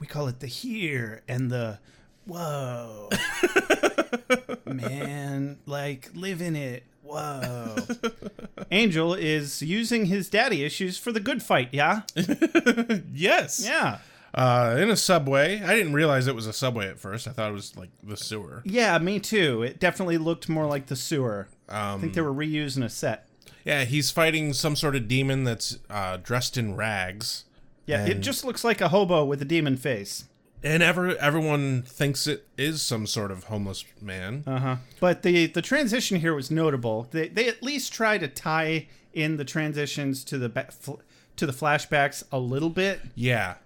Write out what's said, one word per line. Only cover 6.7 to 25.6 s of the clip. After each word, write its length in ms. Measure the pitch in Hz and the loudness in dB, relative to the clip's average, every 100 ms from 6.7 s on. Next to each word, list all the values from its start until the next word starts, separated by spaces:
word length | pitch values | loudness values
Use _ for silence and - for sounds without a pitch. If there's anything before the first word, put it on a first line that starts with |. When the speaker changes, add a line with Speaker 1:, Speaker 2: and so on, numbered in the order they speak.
| 123 - _ | -8 -14 _
Speaker 1:
Whoa. 720 | 147 151 151 139 - 120 113 110 233 240 226 - | -10 -8 -6 -4 -6 -6 -6 -6 -6 -6 -6 -6
<laughs> 480 | - - - - 185 | -12 -14 -16 -14 0
Angel 420 | 185 226 160 165 | 4 4 4 2
is 480 | 185 160 156 143 - | 2 0 0 -2 -6
using 440 | 143 208 226 233 190 | -2 0 0 2 2
his 220 | 196 170 | 0 2
daddy 360 | 202 254 175 | 2 2 2
issues 340 | 147 - 185 180 | 0 -2 -4 -4
for 140 | 240 | -4
the 80 | 220 | -2
good 240 | 202 269 | 0 -2
fight, 240 | - 170 127 | 2 2 2
yeah? 320 | 139 151 208 - - | 2 2 2 -2 -2
Speaker 2:
<laughs> 840 | - - 320 330 247 233 233 214 - | 0 2 4 4 4 2 0 -2 -4
Yes. 480 | 131 185 349 151 - | 0 4 4 2 -4
Speaker 1:
Yeah. 340 | 202 311 180 104 - - - | 0 2 0 -2 -10 -20 -8
Speaker 2:
Uh, 420 | - 127 123 120 120 | 2 4 6 4 4
in 100 | 208 | 4
a 60 | 196 | 4
subway. 680 | - 175 135 135 156 208 | 4 4 4 4 4 2
I 140 | 185 220 | 2 2
didn't 160 | 175 | 4
realize 340 | 147 160 135 127 | 4 4 4 2
it 80 | |
was 140 | 117 110 | -2 -4
a 40 | |
subway 360 | 107 131 113 98 | -2 -2 -2 -4
at 100 | - | -8
first. 300 | 98 110 113 | -10 -8 -8
I 20 | |
thought 200 | - 107 | -4 -4
it 40 | |
was, 220 | 101 - 98 | -4 -10 -14
like, 140 | 92 - | -18 -18
the 140 | 104 104 | -12 -10
sewer. 460 | - 107 85 69 | -6 -8 -8 -10
Speaker 1:
Yeah, 340 | 185 233 220 170 | -2 2 4 4
me 220 | 170 208 | 2 -2
too. 420 | - 214 156 113 | 0 2 2 2
It 160 | 120 - | -2 0
definitely 400 | 180 170 185 170 | 0 2 0 2
looked 300 | 160 165 - | 2 -2 -2
more 180 | 160 151 | 0 0
like 200 | 143 131 | -2 -4
the 100 | 131 | -6
sewer. 500 | - 151 123 101 95 - - | -2 0 0 -2 -8 -16 -10
Speaker 2:
Um, 100 | 101 | -4
Speaker 1:
I 200 | 101 101 | -4 -2
think 140 | 160 | -2
they 60 | 170 | 0
were 140 | 156 | 0
reusing 480 | 139 156 151 147 127 | 0 -2 -2 -2 -2
a 60 | 113 | -4
set. 400 | - 143 110 - _ - - | -2 -4 -4 -8 _ -20 -10
Speaker 2:
Yeah, 200 | - 147 | -2 0
he's 260 | 123 147 131 | 2 0 0
fighting 420 | 175 160 160 151 | 2 2 2 0
some 200 | 131 165 | 0 0
sort 220 | 147 156 135 | 0 0 0
of 100 | 107 | 2
demon 380 | 127 135 135 | 2 2 2
that's, 340 | 127 113 | 0 -2